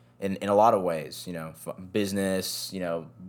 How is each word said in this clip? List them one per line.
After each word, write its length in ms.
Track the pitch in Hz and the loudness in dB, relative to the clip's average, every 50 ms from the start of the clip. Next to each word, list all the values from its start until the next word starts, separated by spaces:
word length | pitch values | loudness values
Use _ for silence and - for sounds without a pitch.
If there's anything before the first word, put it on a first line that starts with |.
| _ _ _ - | _ _ _ -6
in, 180 | 98 98 98 | -4 -4 -4
in 120 | - - 98 | -2 0 4
a 60 | 101 | 6
lot 180 | 101 107 117 113 | 8 8 8 6
of 80 | 101 | 6
ways, 440 | 90 87 82 80 73 65 - - - | 2 0 0 -2 -4 -6 -10 -10 -10
you 80 | 92 87 | -8 -8
know, 180 | 82 80 80 80 - - | -8 -8 -10 -12 -12 -10
f-, 80 | - - - 92 92 98 | -10 -10 -10 -10 -4 -2
business, 800 | 107 101 95 98 98 98 95 95 95 92 - - - - - 95 | 0 0 0 0 0 2 2 2 0 -2 -2 -6 -6 -6 -6 -6
you 80 | 95 | -4
know, 260 | 90 85 85 85 80 78 - - 92 | -4 -2 -2 -4 -4 -8 -14 -16 -16